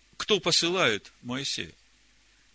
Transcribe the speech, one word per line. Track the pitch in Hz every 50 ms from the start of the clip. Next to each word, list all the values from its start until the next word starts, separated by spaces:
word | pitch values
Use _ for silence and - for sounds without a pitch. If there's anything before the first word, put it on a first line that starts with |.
| _ _ _
кто | - - - 214 185
посылает | - 175 156 - 165 170 180 190 165 123 107 98 - - - _
Моисея? | - 120 123 135 139 - - - 98 80 - _ _ _ _ _ _ _ _ _ _ _ _ _ _ _ _